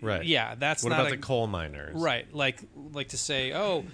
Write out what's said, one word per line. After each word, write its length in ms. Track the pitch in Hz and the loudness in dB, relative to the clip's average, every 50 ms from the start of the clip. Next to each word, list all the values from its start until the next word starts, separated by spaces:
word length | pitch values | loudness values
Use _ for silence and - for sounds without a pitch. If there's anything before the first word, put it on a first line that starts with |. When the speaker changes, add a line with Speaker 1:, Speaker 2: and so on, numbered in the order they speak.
Speaker 1:
Right. 240 | - 110 101 90 - | 0 0 2 2 4
Speaker 2:
Yeah, 300 | 165 160 127 110 113 117 | 4 4 4 4 2 -2
that's 280 | 113 143 147 156 - - | -2 0 0 0 2 2
Speaker 1:
What 80 | 120 | 2
Speaker 2:
not 100 | 160 156 | 4 4
Speaker 1:
about 120 | - 147 135 | 4 2 2
Speaker 2:
a 40 | |
Speaker 1:
the 60 | 143 139 | -2 0
coal 240 | - 135 120 117 | 0 2 2 2
miners? 480 | 107 101 87 80 76 73 71 71 76 - | 2 0 -2 -4 -4 -6 -8 -8 -6 -2
Speaker 2:
Right. 320 | 160 165 156 127 117 - - - | 0 2 2 2 2 -2 -4 -4
Like, 260 | 151 143 135 123 - - - - - 143 151 151 | 0 0 0 0 -2 -8 -18 -16 -16 -14 -10 -8
like 140 | 143 139 - | -8 -6 -6
to 100 | - 123 | -4 -4
say, 340 | - - 147 135 131 131 143 | -2 0 0 0 0 0 0
"Oh, 320 | 165 202 208 185 156 - - | 0 0 2 0 0 -2 -4